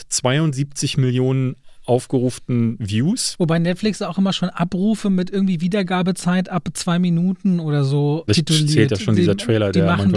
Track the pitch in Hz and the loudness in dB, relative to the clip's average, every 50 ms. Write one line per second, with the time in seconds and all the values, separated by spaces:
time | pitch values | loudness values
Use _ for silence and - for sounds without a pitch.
0 | - - - - - 123 131 151 160 156 135 131 143 143 - - 151 135 - 147 | -6 -8 -6 -2 0 0 0 2 0 0 -2 -2 -6 -6 -6 -6 -6 -2 0 0
1 | 131 127 123 127 127 131 131 135 131 127 135 - - - - - - - 123 127 | 0 2 2 0 0 0 0 0 -2 -2 -4 -8 -14 -20 -20 -10 -2 0 0 0
2 | - - 139 127 123 127 - - - - 123 120 117 113 117 110 113 95 107 110 | 0 -2 -2 0 0 -2 -2 -6 -4 -2 0 0 0 0 -2 -4 -4 -2 0 0
3 | 131 175 240 - - - - - 180 156 165 170 165 175 180 - 214 214 180 - | 0 0 0 -2 -4 -6 -4 -2 0 0 2 0 0 0 -2 -2 -2 -4 -2 -4
4 | 202 165 165 196 196 196 190 - 185 180 - - 170 180 - 175 190 220 214 - | -6 -4 -2 0 0 0 0 -2 -4 -4 -4 -4 -4 -2 -2 0 0 0 0 0
5 | - 202 190 180 180 180 196 196 196 190 185 151 175 180 196 208 190 175 185 180 | 0 0 0 0 0 -2 -2 0 0 0 0 0 0 0 0 -2 0 0 -2 0
6 | 180 190 180 - - 180 180 185 180 - 185 175 - 175 - - - 185 170 175 | 0 0 -2 -2 0 0 0 0 0 -2 -4 -4 -4 -6 -8 -6 -4 -2 0 0
7 | 180 175 170 165 175 185 185 - - 196 175 170 160 151 147 147 139 135 143 143 | 2 2 2 2 0 0 -2 0 0 0 0 0 0 0 0 0 2 2 2 2
8 | 143 143 147 165 - - 104 175 151 - 160 156 151 147 156 139 110 - 107 95 | 2 0 0 -2 0 0 0 0 2 2 0 0 2 2 4 4 4 4 2 0
9 | - - 110 - 90 101 98 98 - - 110 107 104 98 95 - - - - 101 | 0 2 2 4 4 2 2 0 0 0 0 2 2 2 2 2 4 4 2 2
10 | 98 98 170 | 2 2 2